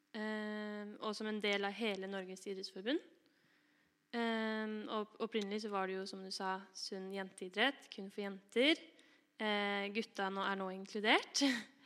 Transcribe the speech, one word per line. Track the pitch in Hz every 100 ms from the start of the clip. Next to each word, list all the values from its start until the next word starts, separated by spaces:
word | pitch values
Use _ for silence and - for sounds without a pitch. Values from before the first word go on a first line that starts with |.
| _
eh, | 220 214 214 214 214 214 208 208 208
og | 214 208
som | 220
en | 214
del | 208 202 202
av | 202
hele | 226 190 190
Norges | 196 185 190 202
idrettsforbund. | 190 196 190 208 339 - - _ _ _ _ _ _ _ _ _
Eh, | 240 233 226 220 220 214 214 208 220
og | 208 - 226
opprinnelig | 220 196 208 214
så |
var | 196 190
det | 190
jo, | 196
som | 196
du | 190
sa, | 190 190 190 196
sunn | - - 190 190
jenteidrett, | 196 190 - 185 208 262 277 -
kun | - 196
for | 208
jenter. | 202 190 - 226 285 330 - - - - _ -
Eh, | 214 208 202 202 202
gutta | 214 214 - 190
nå | 196 196
er | 196
nå | 190
inkludert. | 190 190 214 214 339 - - 277
<laughs> | 240 - -